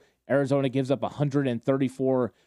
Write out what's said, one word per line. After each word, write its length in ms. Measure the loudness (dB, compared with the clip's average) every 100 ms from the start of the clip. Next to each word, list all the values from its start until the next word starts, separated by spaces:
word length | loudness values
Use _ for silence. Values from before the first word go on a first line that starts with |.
| _ _ -2
Arizona 400 | 0 2 0 0
gives 220 | 0 0
up 120 | -2
a 60 | -2
hundred 380 | -4 -2 0 0
and 140 | -2
thirty-four 720 | 0 0 0 -2 0 0 0 _